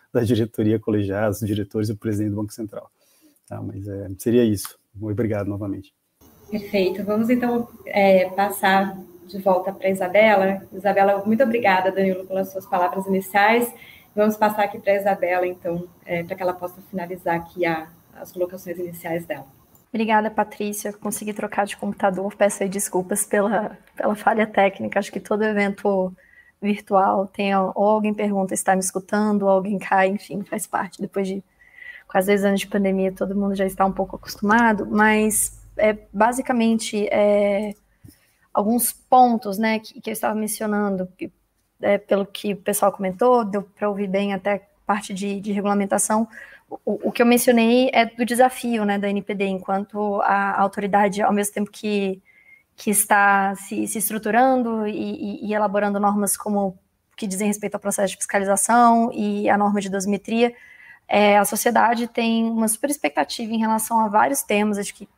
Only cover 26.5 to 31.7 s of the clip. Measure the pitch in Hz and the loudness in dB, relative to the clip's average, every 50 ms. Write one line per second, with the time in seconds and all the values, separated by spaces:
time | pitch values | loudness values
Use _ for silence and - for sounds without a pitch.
26.5 | _ _ 202 202 208 202 - - 202 190 190 208 208 202 190 196 _ - 202 196 | _ _ -2 -2 -2 -2 -2 2 2 4 4 4 2 0 -2 -4 _ -4 -2 0
27.5 | 196 196 190 185 - - 202 208 214 214 208 214 208 214 208 208 202 196 190 190 | 2 2 0 0 0 0 2 4 4 2 2 0 -2 -2 -2 -2 0 0 -2 -2
28.5 | - - - 208 190 190 185 - - 190 185 - 214 208 214 214 208 202 196 196 | -4 -4 0 0 0 2 0 -2 -4 -6 -6 -2 -2 0 2 2 2 2 2 2
29.5 | 196 190 190 202 208 185 - - 196 190 190 190 202 208 - - 151 196 202 - | 2 2 2 0 -4 -6 -2 0 2 2 4 2 0 -2 -6 -8 -10 -10 -8 -6
30.5 | 220 220 - - - 214 214 175 - - 185 - - 196 196 190 190 196 - _ | -8 -8 -8 -4 -4 -4 -4 -6 -8 -10 -10 -6 -4 -4 -4 -4 -6 -8 -10 _
31.5 | _ _ _ _ | _ _ _ _